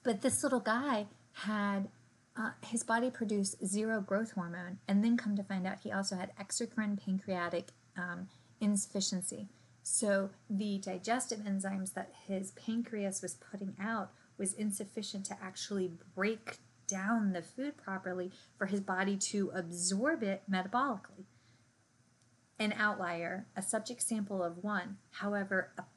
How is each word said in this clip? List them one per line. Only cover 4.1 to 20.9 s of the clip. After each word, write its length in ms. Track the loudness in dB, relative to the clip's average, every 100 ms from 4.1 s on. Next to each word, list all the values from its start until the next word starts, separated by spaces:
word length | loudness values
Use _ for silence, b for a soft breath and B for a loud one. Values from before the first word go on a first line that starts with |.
| 0 0
hormone, 480 | -2 -4 -6 -8 -8 2
and 160 | 6
then 140 | 6 6
come 180 | 4 0
to 80 |
find 240 | 0 -2 -2
out 120 | -4
he 100 | -2
also 240 | -2 0 -2
had 160 | -4 -8
exocrine 600 | -6 -4 -2 -2 0 0
pancreatic, 680 | 0 0 0 -2 0 -2 -4 -12 _ -6
um, 320 | -6 -6 -10 B B 0
insufficiency. 880 | 2 2 0 -2 0 0 -2 -6 -10 B B B
So 480 | -2 0 4 4 2 -6 -4
the 280 | 0 0 -2
digestive 600 | -4 -4 0 0 0 -4
enzymes 540 | -2 0 0 -2 -4
that 200 | -6 -8 -10 -4
his 260 | -4 -4
pancreas 680 | -8 -2 -2 -2 -2 -2 -2
was 140 | -6 -10
putting 400 | -12 -8 -8 -4
out 300 | -2 -2 -4 B B -4
was 160 | -2
insufficient 720 | 0 -2 -2 -6 -6 -6 -6 -6
to 120 | -6
actually 480 | -8 -8 -4 0 0 -4 -10 0
break 440 | 0 0 -6 -12 -16 -8 -2
down 480 | 0 2 4 4
the 80 | 2
food 360 | -4 -6 -6 -6
properly 540 | -6 -4 -2 -4 -4 B B -4
for 100 | 0
his 140 | 0
body 360 | 0 2 2 2
to 340 | 0 0 0 0
absorb 680 | -4 -2 0 2 2 2
it 220 | 0 -2 0
metabolically. 760 | -2 2 2 2